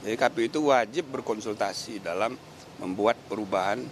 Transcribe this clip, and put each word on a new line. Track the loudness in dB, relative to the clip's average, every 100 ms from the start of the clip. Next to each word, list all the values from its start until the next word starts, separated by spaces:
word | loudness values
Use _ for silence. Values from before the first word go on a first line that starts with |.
| -2
Jadi, | 2
K | 2
P | 4
U | 0
itu | 2 6
wajib | 6 4 -2 -4
berkonsultasi | -6 -4 -4 -4 -2 -2 -2 -8 -8
dalam | -4 0 0 -2 -14 -18 -18 -10
membuat | -6 2 4 2 -2
perubahan | -6 0 0 2 0 -4